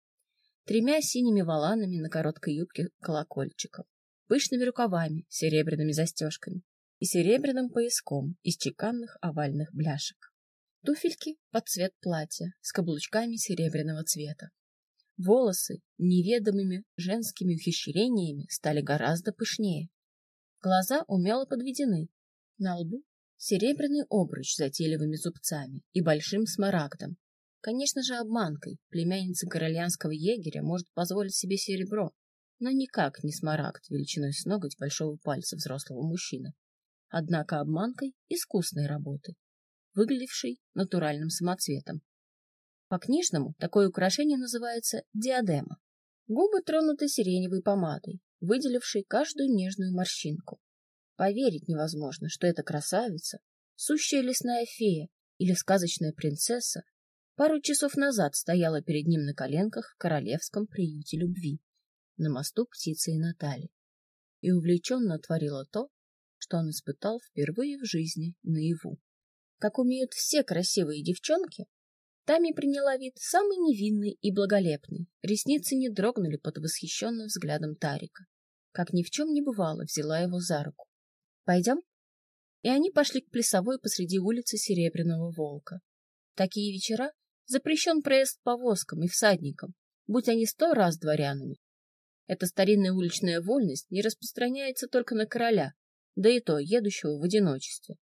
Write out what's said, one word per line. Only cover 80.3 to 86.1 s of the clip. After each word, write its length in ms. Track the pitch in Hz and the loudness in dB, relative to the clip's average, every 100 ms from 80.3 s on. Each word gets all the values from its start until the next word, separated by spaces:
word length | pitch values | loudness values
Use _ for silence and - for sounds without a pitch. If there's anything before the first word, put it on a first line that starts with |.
| 180 | -2
за 240 | 175 156 | -2 -2
руку. 240 | 147 - - _ _ _ _ _ | -2 -10 -20 _ _ _ _ _
«Пойдем?» 380 | - 180 180 294 - _ _ _ _ _ _ _ | 2 4 4 0 -4 _ _ _ _ _ _ _
И 60 | 240 | 2
они 220 | 269 359 | 4 4
пошли 300 | 302 285 262 | 4 2 0
к 100 | - | -2
плясовой 480 | 233 226 196 196 262 | -2 2 2 2 -2
посреди 400 | - - 175 190 | -2 -2 0 2
улицы 380 | 185 233 240 214 | 2 0 -2 -2
Серебряного 760 | - 180 165 170 170 160 170 | 0 2 2 2 0 0 -2
Волка. 480 | 165 151 147 - 180 - _ _ | -4 -6 -6 -12 -14 -16 _ _